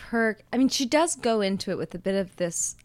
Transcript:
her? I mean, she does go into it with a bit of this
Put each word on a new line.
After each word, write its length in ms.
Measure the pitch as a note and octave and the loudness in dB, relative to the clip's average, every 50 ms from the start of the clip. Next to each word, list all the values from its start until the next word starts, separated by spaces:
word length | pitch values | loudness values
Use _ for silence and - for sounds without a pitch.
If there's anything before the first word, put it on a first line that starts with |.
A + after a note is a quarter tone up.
| - - | -4 -2
her? 260 | A#3 A#3 A3+ A3 G3+ - - _ | 0 2 2 0 0 -4 -6 _
I 60 | A#3+ | 0
mean, 100 | A#3+ C4+ B3+ | 2 2 2
she 160 | - - C#4 | 2 0 0
does 300 | A#3 D4+ D4+ E4+ E4+ - | 2 4 4 4 2 0
go 240 | - - A#3 A3+ G#3+ | 0 0 2 2 2
into 300 | G3+ F#3+ G3 F#3 - G3+ | 2 0 -2 -2 -4 -4
it 60 | F3 - | -4 -4
with 160 | D#3 - - | -6 -6 -8
a 20 | |
bit 160 | E3+ - G3+ G3 | -6 -4 -2 0
of 220 | G3 F#3+ F#3 - | 0 -2 -4 -4
this 400 | - F3+ E3 - - - - - - | -4 -4 -4 -2 -4 -4 -6 -6 -10